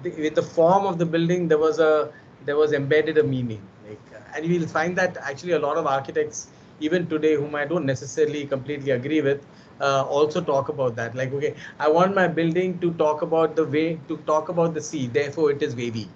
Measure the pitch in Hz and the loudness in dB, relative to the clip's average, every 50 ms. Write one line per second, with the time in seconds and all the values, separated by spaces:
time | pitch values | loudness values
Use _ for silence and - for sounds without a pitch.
0 | 135 175 160 165 151 156 156 165 156 - - 170 160 170 190 196 196 190 170 165 | -8 -8 -6 -4 -4 -2 0 0 -2 0 2 4 6 6 6 6 4 2 -2 -2
1 | 170 165 156 165 165 170 180 180 175 160 156 151 160 156 151 160 160 156 156 151 | -2 0 0 0 2 2 0 0 2 2 4 4 4 2 4 4 4 4 4 4
2 | 147 147 - - - - - - - 143 143 151 156 147 147 139 139 135 151 156 | 2 -2 -6 -14 -20 -20 -20 -10 -6 -2 0 2 2 2 2 0 0 2 2 2
3 | 156 160 151 156 147 135 131 127 123 117 110 101 95 - - - - 107 107 - | 2 4 4 2 2 2 2 -2 -4 -4 -6 -10 -12 -18 -20 -20 -20 -18 -18 -18
4 | - - - - - - - 151 160 170 180 170 160 - - 160 160 180 180 185 | -20 -20 -20 -20 -18 -14 -10 -4 0 0 0 0 0 0 -2 -2 0 0 0 0
5 | 185 175 175 - 117 139 143 139 175 180 170 156 143 143 151 165 156 143 135 135 | 0 0 -2 -4 -8 -8 -8 -8 -4 -2 0 0 0 0 0 0 0 0 0 -2
6 | 135 - - 156 151 147 - - - - - - - - - - 151 151 175 180 | -2 -2 -2 -2 -2 -2 -4 -10 -14 -14 -18 -20 -20 -20 -8 -6 -2 0 0 0
7 | 170 - 160 151 156 156 156 143 143 147 147 147 143 143 165 175 143 135 131 - | 0 0 -2 2 2 2 2 2 0 -2 -4 -4 -4 -2 -2 -2 0 -2 -2 -4
8 | 143 135 - 160 151 139 143 147 143 139 185 147 123 139 147 139 131 139 131 120 | -6 -6 -2 0 0 0 0 -2 -6 -4 -6 -6 -4 -6 -8 -4 -2 -2 -2 0
9 | 123 143 156 156 139 139 139 139 - - - - - - - - 139 139 139 135 | 0 0 0 2 2 2 0 -2 -4 -12 -20 -20 -20 -20 -8 -2 0 0 2 2
10 | 135 135 139 143 151 151 - 180 170 - 143 135 131 - 143 135 131 123 113 120 | 0 0 2 2 2 2 0 -2 -2 0 0 0 0 -2 -2 -2 -2 -2 -2 -4
11 | 117 117 117 127 135 131 139 139 147 139 - - - - - - 147 151 156 170 | -6 -6 -6 -6 -4 -4 -4 -2 -4 -4 -4 -6 -12 -14 -6 -2 2 4 4 4
12 | 185 196 196 190 180 170 160 165 165 165 160 180 185 185 175 170 175 170 165 165 | 4 4 4 2 2 2 2 0 0 0 0 0 -2 -2 -2 -2 -2 -2 0 2
13 | 156 151 151 151 170 - 160 160 160 156 156 160 160 135 135 151 160 165 160 160 | 2 2 0 0 -2 0 2 2 2 2 2 0 -2 0 0 0 0 0 -2 -6
14 | - - 160 - - - 156 156 156 - 175 170 165 165 160 151 151 - - 151 | -8 -8 -10 -6 -2 0 0 0 0 0 0 0 0 0 0 -4 -8 -6 -6 -6
15 | 127 120 117 143 143 143 139 165 156 143 143 139 151 139 120 123 120 120 110 113 | -4 -2 0 0 -2 -2 0 0 2 2 2 0 -2 -4 -4 -4 -4 -4 -4 -6
16 | 104 87 - | -8 -10 -12